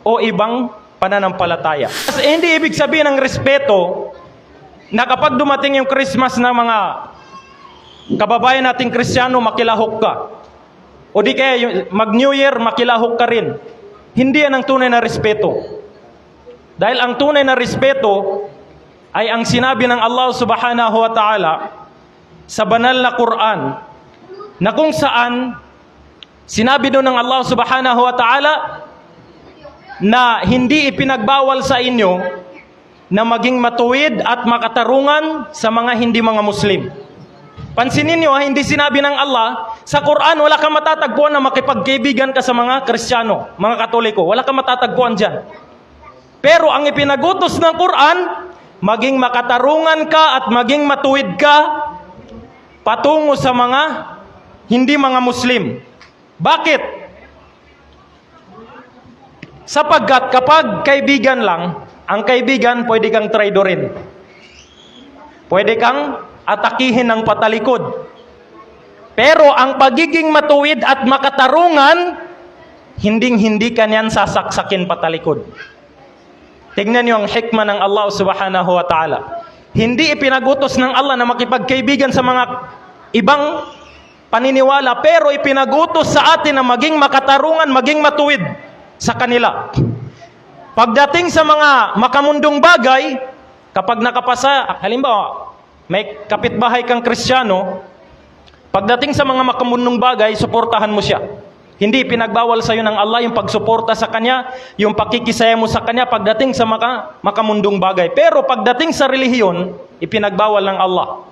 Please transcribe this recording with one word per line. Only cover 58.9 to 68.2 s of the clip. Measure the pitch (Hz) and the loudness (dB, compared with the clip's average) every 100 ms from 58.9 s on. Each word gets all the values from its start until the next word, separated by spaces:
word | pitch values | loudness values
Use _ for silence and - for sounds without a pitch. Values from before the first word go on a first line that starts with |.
| 247 - - - - - - | -20 -20 -20 -20 -20 -20 -20
Sapagkat | - 294 302 311 214 262 254 | -6 -4 2 0 2 0 2
kapag | 254 254 311 262 185 | 0 4 4 2 -2
kaibigan | - 277 277 277 254 254 | 0 0 2 2 2 0
lang, | 214 165 175 147 - - | -2 -2 -4 -8 -14 -20
ang | - 202 220 | -6 -4 0
kaibigan | 254 240 269 233 240 | 0 2 0 0 0
pwede | 233 226 220 | 0 0 2
kang | 226 208 | 0 0
traidorin. | 220 208 190 190 170 196 - - - - - - - - - - - - - - - - | 0 0 2 0 0 -4 -10 -16 -20 -20 -20 -20 -20 -20 -20 -20 -20 -20 -20 -20 -20 -2
Pwede | 185 208 226 | 0 0 0
kang | 233 269 294 262 - - | 0 0 -4 -8 -14 -14
atakihin | - 208 233 240 254 240 240 | -6 -2 -2 -2 0 0 0
ng | 220 | 0
patalikod. | 220 208 220 220 233 240 151 - - - | 0 0 0 0 0 -2 -4 -10 -14 -20